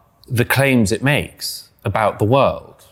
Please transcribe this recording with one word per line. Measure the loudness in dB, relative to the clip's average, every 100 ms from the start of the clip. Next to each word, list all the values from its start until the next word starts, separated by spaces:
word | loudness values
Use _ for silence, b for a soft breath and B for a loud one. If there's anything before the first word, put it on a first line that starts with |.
| _ _ -6
the | -2 0
claims | 2 2 2 2
it | 0
makes | 0 0 -4 -10 -14 -14 -18 _ -6
about | 0 -2 0
the | 0
world. | 2 2 -2 -12 -20 -20